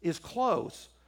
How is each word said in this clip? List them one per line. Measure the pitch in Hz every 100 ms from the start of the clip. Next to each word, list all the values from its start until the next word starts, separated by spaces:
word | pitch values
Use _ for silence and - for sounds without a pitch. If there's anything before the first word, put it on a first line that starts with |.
is | 175 156
close, | - 240 254 165 113 - - _